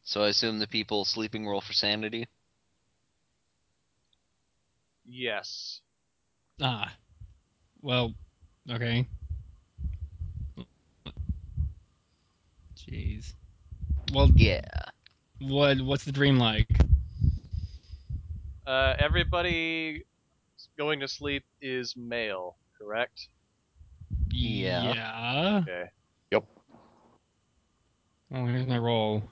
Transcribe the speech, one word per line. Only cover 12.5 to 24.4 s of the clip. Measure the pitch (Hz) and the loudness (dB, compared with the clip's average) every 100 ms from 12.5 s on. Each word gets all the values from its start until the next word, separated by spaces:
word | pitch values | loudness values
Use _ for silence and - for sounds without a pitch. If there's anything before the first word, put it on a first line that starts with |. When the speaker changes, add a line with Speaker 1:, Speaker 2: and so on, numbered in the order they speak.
| _ - - | _ -20 -20
Speaker 3:
Jeez. | - - - - - - - - - - - - - | -12 -6 -6 -6 -12 -16 -20 -20 -20 -12 -4 -2 0
Well, | 135 139 | 6 12
Speaker 1:
Yeah. | - 107 90 50 - - _ - _ _ - | 12 12 6 -2 -8 -8 _ -20 _ _ -10
Speaker 3:
what, | 135 139 143 135 | -2 4 6 6
what's | 131 139 | 2 -2
the | - | -2
dream | 139 143 135 | 2 6 6
like? | 117 107 - - - - - - - - - - - - - - - - - - - - - | 4 2 2 4 6 6 2 0 0 0 -6 -10 -8 -14 -20 -20 -12 -12 -10 -14 -12 -14 -4
Speaker 2:
Uh, | 131 135 131 | 2 2 2
everybody | 147 175 165 180 175 170 160 160 160 156 - _ _ _ _ _ - - | 2 2 0 0 0 -2 -2 -4 -6 -10 -16 _ _ _ _ _ -20 -6
going | 147 151 | -4 -2
to | 135 | -6
sleep | - 143 139 _ _ | -6 -6 -6 _ _
is | 139 127 120 123 | -8 -6 -6 -12
male, | 120 120 110 95 90 - _ _ | -8 -6 -4 -6 -10 -14 _ _
correct? | 104 110 123 - - _ _ _ _ _ - - - - - | -8 -4 -4 -8 -20 _ _ _ _ _ -20 -20 -8 -2 -2
Speaker 1:
Yeah. | 123 | 0